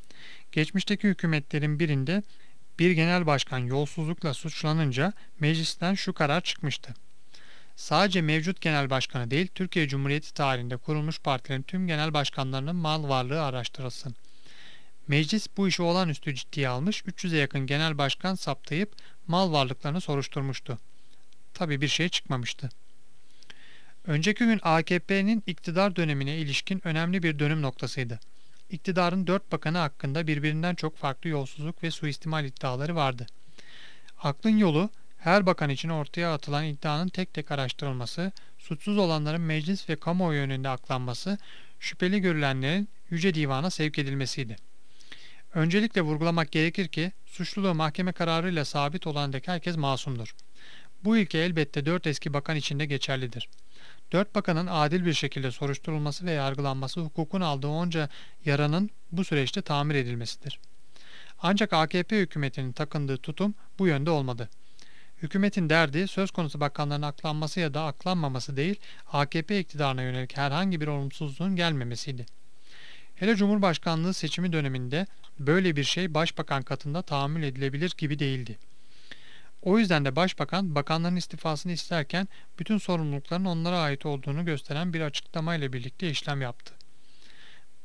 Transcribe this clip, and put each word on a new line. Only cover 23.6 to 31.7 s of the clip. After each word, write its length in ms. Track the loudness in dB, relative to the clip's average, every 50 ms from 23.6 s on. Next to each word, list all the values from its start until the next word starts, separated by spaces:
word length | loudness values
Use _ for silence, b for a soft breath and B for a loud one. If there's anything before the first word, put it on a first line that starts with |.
| B B B B B B B B -2
Önceki 380 | 0 0 2 4 2 2 4 4
gün 140 | 4 4 4 4
A 180 | 4 4 4
K 180 | 4 4 2 2
P'nin 440 | 2 2 2 2 4 4 2 2 0
iktidar 480 | -2 -4 -4 -4 0 2 4 4 4 4
dönemine 420 | 2 2 2 2 2 0 0 -2
ilişkin 500 | -2 -2 -2 -2 -2 -2 -2 -2 -2 0
önemli 360 | 0 0 2 2 2 2 2 2
bir 160 | 2 2 2
dönüm 220 | 2 2 2 2
noktasıydı. 580 | 0 0 -2 -2 -4 -4 -2 -2 -4 -4 -4 -6 -8 b b b b b b b b -8
İktidarın 580 | -8 -4 -2 0 2 4 4 4 4 2 2
dört 240 | 2 2 2 2 -2
bakanı 260 | -4 -2 0 0 2
hakkında 500 | 2 2 0 0 -2 -2 -2 0 0 0
birbirinden 480 | 0 0 2 2 2 2 2 0 0 0
çok 220 | 0 -2 -4 -2
farklı 320 | -2 -2 -2 -2 -2 -2 -2
yolsuzluk 540 | 0 0 -2 -4 -6 -6 -6 -6